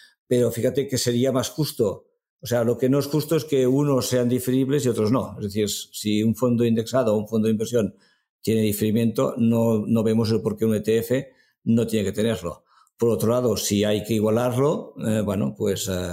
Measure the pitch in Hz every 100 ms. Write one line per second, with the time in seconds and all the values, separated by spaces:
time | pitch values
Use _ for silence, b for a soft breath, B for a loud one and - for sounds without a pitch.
0 | B B - 123 117 117 123 135 135 123
1 | 120 120 131 127 113 - 143 - 104 82
2 | _ _ _ _ 117 120 117 120 131 139
3 | 139 151 147 160 151 135 127 139 147 131
4 | 98 123 120 123 127 131 131 143 127 107
5 | 104 123 90 - 104 104 104 - - -
6 | 107 107 113 104 127 117 120 113 110 127
7 | 113 107 101 110 110 107 113 120 98 -
8 | b b b _ - 110 110 104 110 110
9 | 113 110 135 - 113 117 117 107 104 113
10 | 110 110 107 110 110 104 113 107 107 113
11 | 113 131 151 b b b - 117 110 110
12 | 98 101 113 107 85 - b b b -
13 | 117 104 107 123 123 101 - 101 104 107
14 | - 110 110 110 123 120 143 214 - -
15 | 113 110 101 95 - - 104 - 98 90
16 | 87